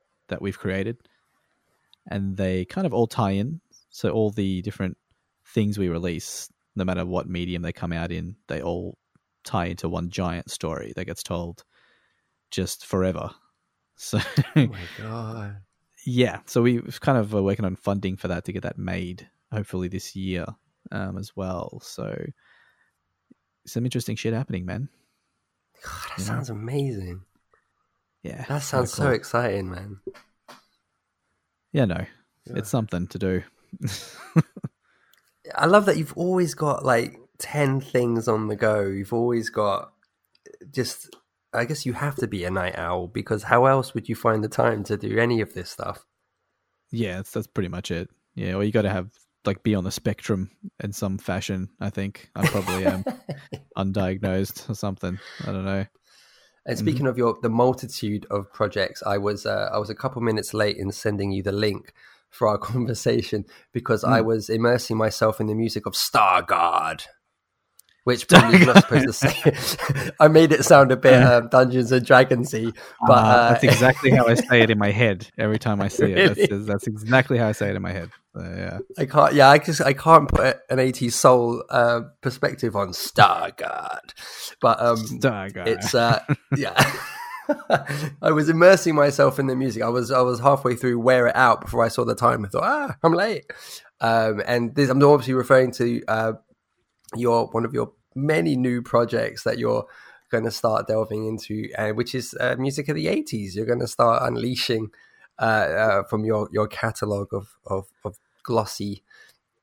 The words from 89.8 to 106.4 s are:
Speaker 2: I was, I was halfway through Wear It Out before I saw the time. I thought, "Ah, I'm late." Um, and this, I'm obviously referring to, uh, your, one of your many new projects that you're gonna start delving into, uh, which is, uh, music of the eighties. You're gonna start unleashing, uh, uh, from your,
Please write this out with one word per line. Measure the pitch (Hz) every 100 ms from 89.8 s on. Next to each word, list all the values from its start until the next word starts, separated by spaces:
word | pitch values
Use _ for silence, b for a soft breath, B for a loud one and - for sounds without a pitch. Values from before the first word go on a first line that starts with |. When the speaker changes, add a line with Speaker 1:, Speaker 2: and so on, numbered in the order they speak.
Speaker 2:
I | 113
was, | 123 117
I | 131
was | 123 120
halfway | 131 139 127 117
through | 127 120
Wear | 117 127 120
It | -
Out | 127 110
before | - 120 113
I |
saw | - 117
the | 113
time. | 120 120 104
I |
thought, | -
"Ah, | 202 294 277 151
I'm | 165
late." | 170 214 170 - B B B B -
Um, | 113 113 110 104 -
and | 120 117 143
this, | 135
I'm | 131
obviously | 143 147 120 131
referring | 120 131 127
to, | - 120 117 -
uh, | 110 113 107 _ _ _ _ _ _ _ 113
your, | 120 117 -
one | 113 117
of |
your | 120 117 _ _ -
many | 147 156 165 131
new | 127 123
projects | 117 120 120 113 113 113
that | 117 117
you're | 117 117 - B B B _
gonna | 117 113
start | - 117 110 107
delving | 110 107 107 110
into, | 110 - 107 110 -
uh, | 107
which | 107 120 131
is, | 120 -
uh, | 123 127
music | 135 139 143
of | 151
the | 156
eighties. | 208 302 113 101 92
You're | 113
gonna | 120 120
start | - 120 117
unleashing, | 120 120 117 123 - 113 107 b b b b -
uh, |
uh, | 113 110 87 85 110 98 98
from | 110 107
your, | 110